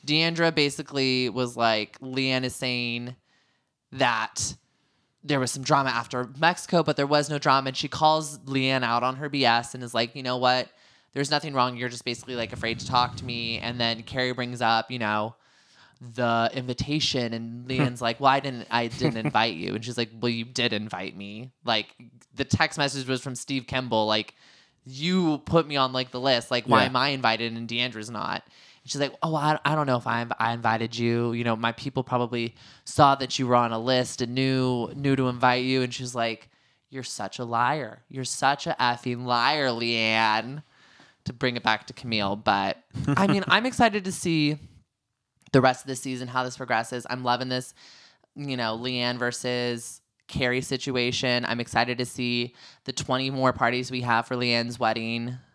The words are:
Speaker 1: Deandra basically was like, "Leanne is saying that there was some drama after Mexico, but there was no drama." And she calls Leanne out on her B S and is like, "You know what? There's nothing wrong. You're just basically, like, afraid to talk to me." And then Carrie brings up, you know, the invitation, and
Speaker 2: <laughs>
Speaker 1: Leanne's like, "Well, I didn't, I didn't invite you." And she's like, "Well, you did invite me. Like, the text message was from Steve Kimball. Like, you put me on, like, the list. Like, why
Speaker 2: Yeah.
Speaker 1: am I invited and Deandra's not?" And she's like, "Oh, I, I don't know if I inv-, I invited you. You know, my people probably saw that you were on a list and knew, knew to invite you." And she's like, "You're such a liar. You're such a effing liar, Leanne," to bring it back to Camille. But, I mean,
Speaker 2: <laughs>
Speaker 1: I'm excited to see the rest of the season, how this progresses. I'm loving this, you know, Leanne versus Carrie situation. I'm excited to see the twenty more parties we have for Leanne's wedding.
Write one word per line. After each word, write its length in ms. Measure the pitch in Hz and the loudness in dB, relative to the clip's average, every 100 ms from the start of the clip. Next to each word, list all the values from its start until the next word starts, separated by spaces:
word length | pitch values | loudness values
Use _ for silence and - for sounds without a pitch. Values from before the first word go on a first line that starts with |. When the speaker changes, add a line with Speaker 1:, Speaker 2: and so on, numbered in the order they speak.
| 143 | 2
Speaker 1:
Deandra 480 | 156 165 165 170 | 2 2 2 2
basically 760 | 160 143 135 143 139 131 127 123 | 4 2 0 -6 0 2 2 0
was 260 | 110 123 123 | 0 -4 2
like, 420 | 117 110 104 - | 2 2 -2 -10
"Leanne 420 | 131 131 131 131 | -6 -2 0 0
is 100 | 127 | -2
saying 640 | - 131 123 120 120 120 127 _ _ _ _ _ _ _ | -4 -4 -2 -4 -6 -8 -14 _ _ _ _ _ _ _
that 640 | 131 127 113 110 - - - _ _ _ _ _ _ | 0 2 2 -2 -4 -6 -8 _ _ _ _ _ _
there 160 | 143 143 | -2 0
was 120 | 127 | 0
some 120 | 139 | -4
drama 260 | 131 147 135 | 2 2 2
after 400 | 117 117 123 123 131 | -2 -4 -6 -6 2
Mexico, 440 | 165 175 - 175 | 2 2 0 2
but 140 | 156 147 | 2 0
there 100 | 139 | 4
was 220 | 147 139 | 2 2
no 100 | 147 | 0
drama." 300 | 147 135 135 | 4 4 2
And 80 | 131 | -4
she 100 | 147 | -6
calls 520 | - 156 156 151 147 | 4 4 4 0 -10
Leanne 440 | 135 135 131 135 | -4 0 2 2
out 200 | 120 120 | 2 2
on 140 | 127 131 | 0 -2
her 120 | 147 | -4
B 160 | 139 123 | 2 6
S 280 | 117 120 | 4 2
and 100 | 127 | -10
is 100 | 120 | -4
like, 220 | 117 117 139 | 0 -2 -2
"You 80 | |
know 140 | 127 127 | -4 2
what? 300 | 127 127 - _ _ _ _ | 4 2 0 _ _ _ _
There's 180 | 139 139 | -4 0
nothing 220 | 147 156 | 0 0
wrong. 240 | 135 123 120 | 0 0 0
You're 120 | 123 | -8
just 160 | 120 - | -6 -6
basically, 300 | 120 - 123 | -6 -6 -6
like, 180 | 113 | -6
afraid 260 | 117 113 110 | -4 -4 -4
to 80 | - | 0
talk 280 | 123 123 - | 2 2 -2
to 80 | 123 | -8
me." 340 | 120 117 117 | -6 -6 -6
And 200 | 117 123 | -6 -2
then 240 | 117 113 | -2 -2
Carrie 300 | 113 135 127 | -6 -4 -2
brings 280 | 123 120 120 | -2 -6 0
up, 280 | 117 113 - | 2 2 0
you 80 | 127 | -4
know, 360 | 110 107 107 - _ _ _ _ - _ 123 117 | -2 0 -2 -8 _ _ _ _ -20 _ -12 -2
the 360 | 120 117 113 | 2 2 2
invitation, 800 | 131 127 123 - 151 - 135 120 | -2 -6 -6 -2 0 0 0 -2
and 320 | 113 113 120 123 | -4 -8 -10 -4
Speaker 2:
<laughs> 40 | |
Speaker 1:
Leanne's 320 | 127 123 120 | 0 0 0
like, 180 | 120 120 | -2 4
"Well, 120 | 135 | 4
I 80 | 139 | 4
didn't, 280 | 139 123 - | 0 -8 -2
I 160 | 117 117 | 0 0
didn't 300 | 117 131 113 | 0 0 0
invite 380 | 113 110 117 82 | 0 2 2 0
you." 200 | 92 104 | -4 -4
And 100 | 113 | -4
she's 120 | 117 | -4
like, 120 | 113 113 | -4 -2
"Well, 100 | 120 | -2
you 160 | 117 117 | -2 -4
did 280 | 127 120 | -2 0
invite 420 | 107 107 90 95 95 | 0 -4 -8 -10 -10
me. 360 | 101 104 127 _ | -12 -12 -14 _
Like, 240 | 120 110 107 _ 120 123 _ 127 | -2 0 -2 _ -20 -20 _ -6
the 100 | 135 | -2
text 320 | - 156 - | -2 -2 -2
message 300 | 139 139 127 | -4 -4 -4
was 140 | 131 | -6
from 140 | 139 123 | -6 -10
Steve 320 | - 135 123 | -6 -8 -4
Kimball. 400 | 131 127 113 107 | -6 0 0 2
Like, 260 | 110 107 _ - - _ _ 127 | 0 -2 _ -20 -20 _ _ -20
you 520 | 131 165 185 165 147 - | -6 0 2 2 0 2
put 200 | 165 147 | 2 2
me 100 | 143 | 0
on, 160 | 131 | 0
like, 180 | 131 127 | 0 -4
the 80 | 127 | -2
list. 320 | 135 123 - | 2 2 2
Like, 140 | 123 120 | -2 4
why 160 | 127 | 4
Speaker 2:
Yeah. 60 | 131 | 4
Speaker 1:
am 80 | 127 | 2
I 140 | 139 | 0
invited 440 | 135 117 113 117 | 2 0 0 -2
and 160 | 117 117 | -6 -6
Deandra's 400 | 117 123 110 107 | -4 -4 -6 -10
not?" 340 | 110 - 95 - - - - | -6 -6 -6 -10 -20 -20 -20
And 80 | - | -10
she's 80 | 143 | -4
like, 140 | 139 - | -4 -2
"Oh, 100 | 165 156 | -2 0
I, 220 | 147 151 | 2 2
I 120 | 143 156 | 2 0
don't 100 | 139 | 2
know 80 | 123 | 0
if 100 | 117 | 0
I 180 | 117 117 | -4 -4
inv-, 100 | - | -2
I 120 | 113 | -2
invited 460 | 117 117 110 117 117 | 0 0 0 -2 -2
you. 340 | 117 117 120 | 0 2 0
You 100 | 117 117 | 0 0
know, 100 | 113 | 0
my 160 | 117 | 0
people 300 | 117 139 131 | -2 -4 -4
probably 520 | 123 123 120 120 117 - - - - | -2 0 0 -2 -4 -8 -20 -20 -6
saw 300 | - 143 135 | 6 6 6
that 220 | 127 - | -2 -2
you 80 | 127 | 2
were 80 | 123 | 4
on 160 | 120 | 4
a 80 | 113 | 0
list 420 | 120 127 123 - | 2 2 0 -4
and 120 | 120 127 | -4 0
knew, 560 | 131 131 127 123 113 139 | 2 2 2 0 -2 -2
knew 200 | 139 135 | 2 2
to 120 | 127 | 2
invite 340 | 123 127 123 | 4 4 4
you." 200 | 127 131 | 2 0
And 100 | 127 | 0
she's 200 | 123 123 123 | -4 -8 -2
like, 340 | 117 113 - _ _ _ _ | -2 -2 -12 _ _ _ _
"You're 140 | 135 | -12
such 340 | 120 - 101 - | -10 -8 -8 -8
a 60 | 120 | -4
liar. 540 | 117 120 156 117 117 _ | 0 2 0 -6 -12 _
You're 160 | 131 127 | -8 -6
such 420 | - 135 143 170 | 0 2 2 -2
a 80 | - | 0
effing 460 | 123 120 127 120 123 | 0 0 -4 -4 0
liar, 440 | 123 127 151 135 | 2 4 2 2
Leanne," 920 | 117 117 117 110 110 113 110 113 147 - _ - - - _ | 0 0 2 2 4 4 2 -2 -10 -14 _ -20 -20 -20 _
to 80 | - | -12
bring 240 | 120 127 120 | -2 -2 0
it 80 | |
back 240 | 110 110 - | 0 0 -2
to 60 | |
Camille. 420 | - 123 110 101 104 | -12 -2 0 0 0
But, 400 | 110 98 98 - _ - - | 2 2 2 -4 _ -4 0
I 200 | 143 196 | 2 4
mean, 180 | 196 190 | 2 4
Speaker 2:
<laughs> 20 | |
Speaker 1:
I'm 180 | 196 247 | 2 2
excited 380 | 247 233 208 | 2 2 2
to 80 | 190 | -4
see 460 | - 180 160 147 151 - - _ _ _ _ _ _ _ | -4 0 2 2 0 -8 -20 _ _ _ _ _ _ _
the 80 | 135 | 6
rest 200 | 131 127 | 6 2
of 60 | 135 | -6
the 80 | 127 | -8
season, 320 | 135 127 123 | -6 -6 -4
how 160 | 127 | -2
this 140 | 127 - | -4 -6
progresses. 480 | 127 113 117 123 - | -2 0 0 -6 -6
I'm 140 | 127 | -4
loving 240 | 127 120 127 | 0 0 0
this, 260 | 127 127 - - - - _ _ - | -4 -4 -18 -20 -20 -20 _ _ -12
you 220 | 143 127 | -6 -2
know, 180 | 113 113 | -2 -2
Leanne 400 | 127 123 123 123 | -4 -2 -2 0
versus 840 | 123 120 127 123 120 120 - - _ _ - | -2 -2 -4 -2 -2 -4 -8 -18 _ _ -10
Carrie 340 | - 123 127 | -2 0 0
situation. 840 | 123 131 - 127 120 123 131 123 120 | -2 -4 -2 0 0 0 0 0 0
I'm 140 | 120 | -4
excited 380 | 117 123 120 123 | 0 2 2 0
to 60 | 120 | -4
see 480 | - 120 120 120 - - - | -4 -2 -2 -4 -8 -20 -14
the 80 | - | -10
twenty 380 | - - 127 131 | -8 -2 -2 0
more 240 | 135 131 | 2 2
parties 380 | 123 120 123 123 | 4 2 2 -4
we 100 | 127 | -4
have 260 | 123 117 117 | 2 2 2
for 80 | 123 | -2
Leanne's 420 | 123 117 117 120 | 2 2 0 0
wedding. 600 | 113 113 113 117 117 127 - | 0 0 -2 -4 -6 -8 -16